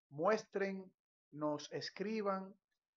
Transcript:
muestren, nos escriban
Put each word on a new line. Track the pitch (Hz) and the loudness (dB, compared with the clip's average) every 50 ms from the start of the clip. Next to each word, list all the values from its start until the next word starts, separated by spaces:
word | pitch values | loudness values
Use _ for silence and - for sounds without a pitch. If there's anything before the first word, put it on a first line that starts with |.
| _ - | _ -12
muestren, | 143 147 170 202 220 214 - _ - 196 196 196 190 190 190 185 _ _ _ _ _ _ _ _ | -4 2 4 4 4 4 2 _ -2 0 0 0 0 -4 -8 -10 _ _ _ _ _ _ _ _
nos | 139 151 151 151 147 147 - - 170 | -6 -2 0 0 0 0 -4 -4 -4
escriban | 143 - - - - 190 214 220 220 196 202 190 190 190 190 - _ _ _ _ _ _ _ _ | -4 -4 -4 -6 -4 -4 -2 0 0 2 2 0 0 -2 -8 -12 _ _ _ _ _ _ _ _